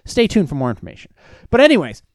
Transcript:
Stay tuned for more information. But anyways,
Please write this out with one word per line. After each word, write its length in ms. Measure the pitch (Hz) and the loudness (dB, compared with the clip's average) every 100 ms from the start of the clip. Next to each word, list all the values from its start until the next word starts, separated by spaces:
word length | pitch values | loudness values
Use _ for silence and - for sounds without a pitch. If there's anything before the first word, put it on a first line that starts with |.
Stay 240 | - 247 233 | -6 -2 0
tuned 220 | 220 151 | 0 -2
for 40 | |
more 160 | 143 123 | -4 -6
information. 420 | 104 82 - - _ _ - - | -6 -14 -20 -20 _ _ -20 -2
But 100 | 233 | 4
anyways, 420 | 302 240 123 110 _ | 4 4 -2 -10 _